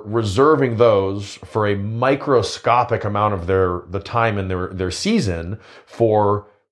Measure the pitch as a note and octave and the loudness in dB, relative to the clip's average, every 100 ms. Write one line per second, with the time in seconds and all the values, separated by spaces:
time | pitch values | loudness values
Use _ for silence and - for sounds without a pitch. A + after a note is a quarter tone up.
0 | G#2 A2+ G#2+ F#2+ D3 D3+ C3 A2 A#2 G2+ | -2 -2 0 2 4 4 2 4 4 4
1 | G2 G2+ G2+ - - A2+ G#2 G2+ G2+ A2+ | 0 -4 -8 -14 -8 -2 0 0 -4 -2
2 | B2+ C#3 D3 B2 G2 - - A#2+ A#2+ A2 | 0 0 2 2 0 -2 0 0 2 -2
3 | G#2+ G2+ G#2 G2 E2+ F#2+ F#2 F2+ E2 F#2+ | -2 0 0 0 0 0 2 -2 -6 -10
4 | - A#2 A#2 G2+ F#2+ F#2 F#2 F#2 F#2 - | -6 -2 0 -2 -4 -4 -6 -4 -6 -4
5 | G3+ A3+ A2+ E2+ E2 G#2+ - - - - | -2 0 0 -4 -6 -10 -14 -20 -18 0
6 | A#2 G#2+ G2+ G#2 - _ _ | 2 4 2 0 -4 _ _